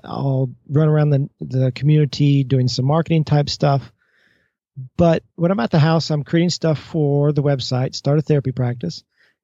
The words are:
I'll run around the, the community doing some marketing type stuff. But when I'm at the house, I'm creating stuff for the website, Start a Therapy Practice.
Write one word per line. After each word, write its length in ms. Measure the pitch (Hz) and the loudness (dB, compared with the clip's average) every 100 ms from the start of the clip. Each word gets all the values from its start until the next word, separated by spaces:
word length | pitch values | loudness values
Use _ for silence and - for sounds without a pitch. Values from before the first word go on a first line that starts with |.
I'll 480 | - - 139 131 131 - - | -10 -6 -4 -2 -4 -8 -2
run 180 | 143 156 | 0 2
around 220 | 151 151 | 2 2
the, 200 | 139 143 - | 0 -2 -8
the 320 | 147 131 131 | -6 -2 -2
community 720 | 123 143 151 143 - 147 139 | 0 2 2 2 0 2 2
doing 240 | 131 135 127 | 2 0 0
some 180 | 127 131 | 0 0
marketing 380 | 160 156 160 | 0 0 0
type 260 | 147 147 143 | 2 0 -2
stuff. 420 | - 147 139 - _ _ _ _ _ _ _ _ - 127 - | -2 0 0 -4 _ _ _ _ _ _ _ _ -18 -8 0
But 260 | 170 160 - - | 2 2 -4 -2
when 160 | 170 | -2
I'm 80 | 196 | 0
at 100 | 226 | 0
the 80 | 165 | 2
house, 320 | 156 160 - | 4 2 0
I'm 140 | 151 | -4
creating 260 | 135 165 175 | -2 0 0
stuff 300 | - 160 147 | 0 -2 -2
for 520 | - 165 143 143 147 | -4 -2 0 2 0
the 120 | 147 | 0
website, 500 | 143 139 - 127 127 | 0 -2 -2 -4 -4
Start 240 | - - 151 | -4 -2 0
a 60 | |
Therapy 280 | - 147 135 | 2 0 0
Practice. 520 | 127 123 123 170 - - _ _ _ | -4 -4 -4 -8 -10 -18 _ _ _